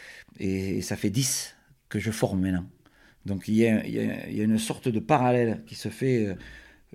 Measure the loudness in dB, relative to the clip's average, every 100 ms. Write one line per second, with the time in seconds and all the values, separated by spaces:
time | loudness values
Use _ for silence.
0 | -20 -20 -20 -6 -4 -2 -2 -4 -4 -2
1 | 0 0 0 -2 -6 -14 _ _ _ -4
2 | -2 0 0 2 2 0 -2 -12 _ _
3 | _ _ -6 -6 0 4 4 4 0 -2
4 | -2 -4 -6 -2 2 2 0 -2 -2 -2
5 | 2 4 6 4 4 0 -6 -10 -10 -2
6 | 0 2 0 -4 -10 -20 -20 -20 _